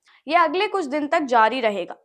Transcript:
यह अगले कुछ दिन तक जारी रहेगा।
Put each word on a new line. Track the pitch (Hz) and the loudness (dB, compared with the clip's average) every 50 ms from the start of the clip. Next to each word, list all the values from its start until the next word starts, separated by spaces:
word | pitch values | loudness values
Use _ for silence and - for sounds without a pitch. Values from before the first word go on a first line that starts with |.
| _ _ _ _ - 254 | _ _ _ _ -6 0
यह | 320 349 339 | 2 2 2
अगले | 311 285 370 415 381 | 2 0 -2 -2 -2
कुछ | 415 392 330 | -2 -4 -4
दिन | 254 269 302 285 294 | -4 -4 -4 -4 -2
तक | 330 339 | -2 -2
जारी | 302 240 247 226 220 220 233 262 | 0 2 2 4 4 4 2 0
रहेगा। | 226 214 202 196 175 - - - _ | -2 -2 -2 -2 -6 -8 -12 -16 _